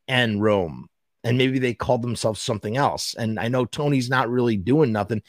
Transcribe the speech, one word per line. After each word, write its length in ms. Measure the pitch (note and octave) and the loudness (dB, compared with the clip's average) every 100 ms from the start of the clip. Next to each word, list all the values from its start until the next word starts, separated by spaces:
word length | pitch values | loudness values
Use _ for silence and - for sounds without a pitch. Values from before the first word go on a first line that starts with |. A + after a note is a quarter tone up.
| - | -2
and 340 | C3 A#2 G#2 | 2 2 2
Rome, 480 | G#2+ G2+ E2+ B1+ C2 _ _ _ | 2 2 0 -6 -16 _ _ _
and 140 | A#2+ B2 | -2 2
maybe 220 | C3 C3 | 2 2
they 140 | B2 | 0
called 280 | A2+ - B2 | -2 0 0
themselves 400 | A#2+ A2 A2+ G#2 | 0 -2 -2 -2
something 360 | - G#2+ G#2+ A#2+ | -4 -4 -4 0
else. 360 | C3+ D2 - - | 0 -2 -6 -4
And 240 | A2+ G#2+ | -4 -2
I 80 | A2+ | -2
know 180 | B2+ B2 | -2 -2
Tony's 440 | - D3 C#3 B2 | -2 0 0 0
not 200 | C3 A#2+ | 0 0
really 260 | B2 A#2+ G#2+ | 0 2 0
doing 360 | F#2 C#3+ C#3+ | 2 4 4
nothing. 320 | G#2+ G2+ A2 | 2 0 -4